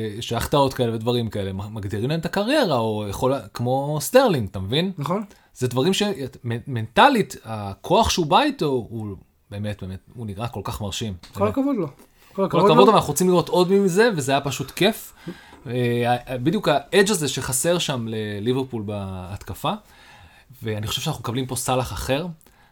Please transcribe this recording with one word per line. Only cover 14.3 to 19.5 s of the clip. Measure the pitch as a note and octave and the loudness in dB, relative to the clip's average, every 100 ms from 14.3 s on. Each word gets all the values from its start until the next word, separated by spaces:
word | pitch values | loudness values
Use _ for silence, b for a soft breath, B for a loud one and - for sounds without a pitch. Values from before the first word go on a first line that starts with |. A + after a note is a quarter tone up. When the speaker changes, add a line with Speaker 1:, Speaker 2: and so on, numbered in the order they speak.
Speaker 1:
היה | C#3 | 0
פשוט | C#3 C3 B2+ | 0 -4 -6
כיף. | - F#3+ A3 - B B F3+ B B B2+ | 0 0 0 -6 B B -16 B B -6
אה, | B2 A#2+ A#2+ A#2+ B2 - C3 | -2 0 2 2 0 -2 -4
בדיוק | B2 G3+ E3+ | -2 0 0
האדג' | C#3+ - F3+ G3+ | 0 2 4 4
הזה | G3 D3 | 2 -2
שחסר | C3+ B2 B2+ E3 F3 | -4 -4 -2 0 0
שם | - C3 A2+ | 0 -4 -4
לליברפול | A2 G#2+ G#2 G#2+ B2+ C3 A#2 G#2 | -4 -4 -2 0 0 -2 -6 -6
בהתקפה, | G#2 F#2+ F#2 F2+ G2 - | -6 -6 -8 -10 -10 -10